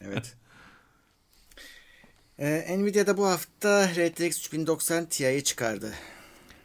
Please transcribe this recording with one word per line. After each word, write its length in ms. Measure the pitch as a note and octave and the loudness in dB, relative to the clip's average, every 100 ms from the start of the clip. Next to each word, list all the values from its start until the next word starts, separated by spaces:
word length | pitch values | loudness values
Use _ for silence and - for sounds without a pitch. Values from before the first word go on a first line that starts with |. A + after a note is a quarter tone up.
Evet. 360 | G2 G2+ - - _ - - - _ _ _ _ _ _ _ - - - - - - _ _ - | -8 -10 -10 -20 _ -20 -20 -20 _ _ _ _ _ _ _ -20 -20 -20 -20 -20 -20 _ _ -6
Ee, 400 | C#3+ D#3 - F#3+ | -2 -2 -2 -2
Nvidia 280 | G3+ G3+ G3 | 2 2 2
da 100 | F#3+ | 4
bu 100 | G3+ | 2
hafta 640 | F3 - _ G#3 G3+ F#3+ E3+ | 2 -4 _ 4 6 4 2
R 160 | E3+ | 0
T 140 | E3 E3+ | 0 -2
X 120 | - | -2
üç 140 | - | -6
bin 140 | D#3 D#3+ | -4 -2
doksan 400 | D#3 - E3 E3 | -2 0 -2 -2
Ti'yi 380 | - C3 C#3 | 0 0 2
çıkardı. 480 | C#3 - A#2 G2+ G#2+ G2+ - - - - - - | 0 -2 -2 -4 -8 -12 -16 -20 -20 -20 -20 -20